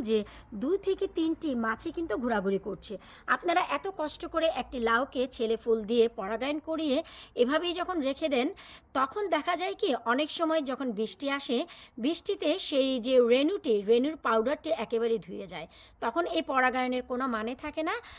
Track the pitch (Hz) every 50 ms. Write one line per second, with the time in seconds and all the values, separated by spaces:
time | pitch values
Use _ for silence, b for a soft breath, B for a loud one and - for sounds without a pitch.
0 | 240 214 226 214 208 B B B B B 233 196 226 294 381 392 - 392 381 -
1 | 392 - - 349 320 320 320 - 330 302 254 233 226 220 269 - - 330 285 349
2 | 330 311 220 311 240 247 226 208 180 196 196 190 - 135 - - - - 208 -
3 | B B B B B - 262 - - 349 339 370 349 - 277 294 - 392 - -
4 | 302 285 - - 349 311 - 320 320 330 - 254 240 - - 247 226 226 226 240
5 | 269 262 - 262 254 254 - - 226 220 226 220 - 233 226 226 208 196 240 240
6 | 220 233 - - 190 190 - 220 254 285 302 311 - 320 320 311 320 294 254 311
7 | - B B B B B B - 247 247 302 320 349 349 320 359 339 359 370 320
8 | 254 269 269 - 320 302 277 240 254 349 403 B B B B B B _ - 269
9 | 269 277 - 415 415 349 320 302 285 339 359 311 359 392 381 - 427 359 240 240
10 | - 226 240 269 311 302 - - 330 311 320 320 277 269 254 247 269 254 202 202
11 | 220 214 - - 285 277 277 277 - - 240 247 240 B B B B B B 247
12 | 220 294 339 - - - 403 - 359 294 339 381 - - 302 262 269 262 262 247
13 | 214 262 262 254 247 233 247 262 285 330 403 - - 269 214 202 190 202 233 247
14 | 262 302 320 - - 247 226 220 220 262 247 247 - 311 320 220 220 214 240 220
15 | 233 226 226 208 165 180 202 202 196 170 180 156 165 - B B B B B -
16 | - - - 330 349 - 349 320 269 - 269 262 254 254 247 254 254 247 254 254
17 | 247 - 247 247 269 262 233 214 220 233 262 - - 294 285 320 311 349 415 480
18 | B B B